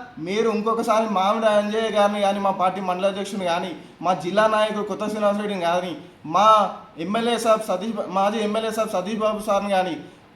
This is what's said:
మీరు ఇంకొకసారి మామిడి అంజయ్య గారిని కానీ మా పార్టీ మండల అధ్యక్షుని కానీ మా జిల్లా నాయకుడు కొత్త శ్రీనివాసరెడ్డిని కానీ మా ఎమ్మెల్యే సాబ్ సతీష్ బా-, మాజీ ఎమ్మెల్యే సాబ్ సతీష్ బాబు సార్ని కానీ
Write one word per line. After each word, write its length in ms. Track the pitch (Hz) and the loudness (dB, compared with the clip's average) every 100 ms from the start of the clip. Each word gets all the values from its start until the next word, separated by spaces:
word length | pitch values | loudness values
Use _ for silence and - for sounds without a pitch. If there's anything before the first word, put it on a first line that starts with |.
| - - 165 | -8 -10 -4
మీరు 220 | 214 226 | 0 0
ఇంకొకసారి 560 | 208 214 226 233 214 220 190 | 0 0 0 2 2 2 0
మామిడి 320 | 190 220 220 208 | 2 2 2 2
అంజయ్య 320 | 208 220 220 208 | 2 -2 0 2
గారిని 240 | 202 208 196 | 2 2 0
కానీ 120 | 202 | 2
మా 80 | 196 185 | 0 0
పార్టీ 200 | 180 190 | 0 0
మండల 300 | 190 180 196 | -4 -2 -2
అధ్యక్షుని 340 | 196 196 208 180 | -2 -6 -4 -2
కానీ 200 | 170 185 156 - - | -2 -4 -10 -16 -4
మా 80 | 175 185 | -2 -2
జిల్లా 220 | 175 196 220 | 0 2 4
నాయకుడు 300 | 214 214 214 202 | 4 0 -2 -4
కొత్త 180 | 190 214 | -4 -4
శ్రీనివాసరెడ్డిని 580 | 214 208 208 208 196 170 | 0 0 0 -2 -2 0
కానీ 260 | 180 180 156 - - 151 | 0 -2 -8 -14 -16 -2
మా 120 | 170 214 214 196 - - 143 | 4 6 6 4 -4 -14 -10
ఎమ్మెల్యే 320 | 170 226 233 226 | -4 -2 0 0
సాబ్ 220 | 233 220 220 | 2 2 0
సతీష్ 260 | 180 220 208 | -4 -4 -6
బా-, 100 | 165 185 | -2 0
మాజీ 240 | 196 220 208 | 0 0 -2
ఎమ్మెల్యే 260 | 214 220 214 | -2 -2 -2
సాబ్ 160 | 220 | -2
సతీష్ 280 | 185 180 220 | -2 -4 -2
బాబు 200 | 214 214 214 | -2 -2 0
సార్ని 220 | 196 202 190 | 0 2 0
కానీ 180 | 180 147 - - - | 0 -4 -10 -20 -20